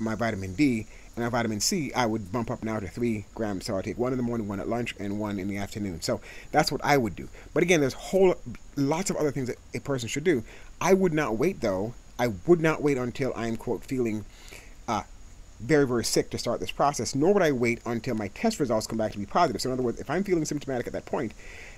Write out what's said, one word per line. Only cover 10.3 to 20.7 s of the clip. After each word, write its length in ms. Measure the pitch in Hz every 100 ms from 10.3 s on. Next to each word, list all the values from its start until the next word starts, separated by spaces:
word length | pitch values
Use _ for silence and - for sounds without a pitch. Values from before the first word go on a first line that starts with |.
| 127 - - - -
I 140 | 160
would 180 | 190 185
not 240 | 151 139 110
wait 240 | 135 -
though. 340 | 110 95 110 - - -
I 100 | 123 92 -
would 140 | 170
not 220 | 160 151
wait 160 | 147 135
until 340 | 123 110 131 -
I'm, 200 | 117 113
quote, 280 | - 95
feeling, 400 | - 131 117 107 101 - - - - - -
uh, 140 | 104 - - - - - -
very, 260 | 117 151 135
very 180 | 120
sick 260 | - - 131
to 80 | 104
start 200 | - 87
this 120 | 90
process, 440 | - 143 147 107
nor 200 | 135 160
would 80 | 202
I 100 | 160
wait 280 | 127 120 117 110
until 280 | 117 131
my 140 | 110 101
test 300 | - 226 226
results 280 | 131 110 -
come 120 | 113
back 140 | 107
to 60 | 107
be 80 | 98
positive. 340 | - 165 135
So 80 | 123
in 60 |
other 80 | 127
words, 180 | 120 113
if 100 | -
I'm 140 | 165
feeling 200 | 196 175
symptomatic 420 | 151 151 -